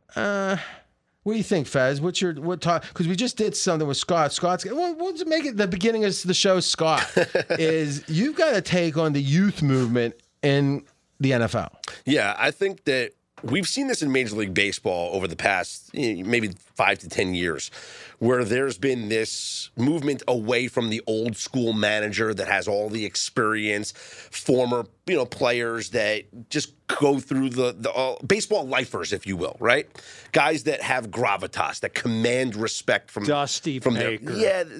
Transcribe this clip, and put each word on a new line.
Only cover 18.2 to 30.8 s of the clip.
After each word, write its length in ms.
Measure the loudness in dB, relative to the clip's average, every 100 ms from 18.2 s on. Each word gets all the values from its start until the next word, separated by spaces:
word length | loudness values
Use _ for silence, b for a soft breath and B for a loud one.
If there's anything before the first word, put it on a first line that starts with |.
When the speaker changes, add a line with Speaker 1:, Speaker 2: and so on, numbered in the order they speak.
| 2 2
Speaker 2:
there's 340 | 2 0 0 0
been 300 | 0 0 0
this 600 | 0 0 -4 -8 -8 -10 0
movement 460 | 2 2 0 -2 0
away 400 | -2 2 0 0
from 200 | -2 -2
the 120 | -2 -2
old 300 | 0 0 -4
school 360 | -4 0 0
manager 600 | 2 2 2 0 0 -2
that 140 | -2 0
has 200 | 0 2
all 200 | 0 0
the 160 | -4
experience, 880 | -4 -4 -4 0 2 2 0 0 -2
former, 960 | -10 -20 -20 -14 -10 0 2 4 0 -4 _ -2
you 100 | 0
know, 100 | -2
players 640 | 0 0 2 -2 -4 -4
that 340 | 0 0 -2 -6 -20 -6
just 220 | -6 -6 _ -6
go 320 | 2 2 2
through 320 | 0 -2 0
the, 220 | 0 0 0
the, 120 | -4
uh, 240 | -2 -2 -4 2
baseball 400 | 2 2 -2 0
lifers, 460 | -2 -2 -6 -4
if 140 | -6 -4
you 100 | -4
will, 200 | -4 0
right? 260 | 2 2 2 -14 B B B
Guys 320 | 2 4 2
that 160 | -2 -4